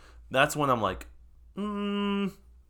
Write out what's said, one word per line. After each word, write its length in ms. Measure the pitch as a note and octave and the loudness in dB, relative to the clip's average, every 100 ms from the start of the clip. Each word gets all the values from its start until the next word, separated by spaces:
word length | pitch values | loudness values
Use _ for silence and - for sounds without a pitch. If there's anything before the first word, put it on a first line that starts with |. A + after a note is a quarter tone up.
| - - - | -20 -20 -2
That's 240 | C3 D3 D3+ | 2 2 2
when 140 | C#3 | 2
I'm 120 | A#2+ | 2
like, 260 | G2+ F#2 - - - - - F#3+ | 0 -2 -10 -20 -20 -20 -14 -8
"Mm, 760 | G#3 G3+ G3+ G3+ G3+ G3+ G3 - - - | -6 -4 -4 -2 0 0 -2 -6 -20 -20